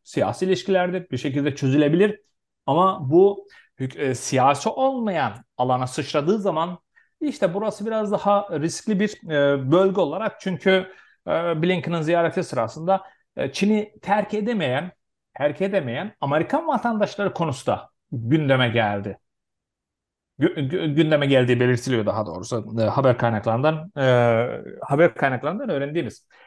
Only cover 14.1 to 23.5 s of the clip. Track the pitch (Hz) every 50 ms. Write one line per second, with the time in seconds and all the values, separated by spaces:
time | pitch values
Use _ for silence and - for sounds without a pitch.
14.1 | 202 214 202 - 208 214 202 240 240 202 156 127 127 143 175 180 - _ _ _
15.1 | _ _ _ _ - - 143 147 139 - 190 196 202 190 143 120 117 143 185 214
16.1 | - - 147 139 147 156 170 - 269 311 330 320 277 226 - 240 220 208 208 190
17.1 | - - 202 185 - - 170 151 131 - - - 101 - - - _ _ _ -
18.1 | - 120 110 113 151 156 151 135 135 127 127 117 107 117 110 104 104 101 104 104
19.1 | 95 - _ _ _ _ _ _ _ _ _ _ _ _ _ _ _ _ _ _
20.1 | _ _ _ _ _ - 143 180 - 165 139 131 170 175 165 156 139 156 160 156
21.1 | 156 143 143 139 139 131 127 123 123 120 123 123 123 117 - 135 127 113 104 104
22.1 | 95 110 107 - 82 90 - - 127 113 - - 107 113 113 107 107 139 135 131
23.1 | 120 - 127 117 113 104 - 117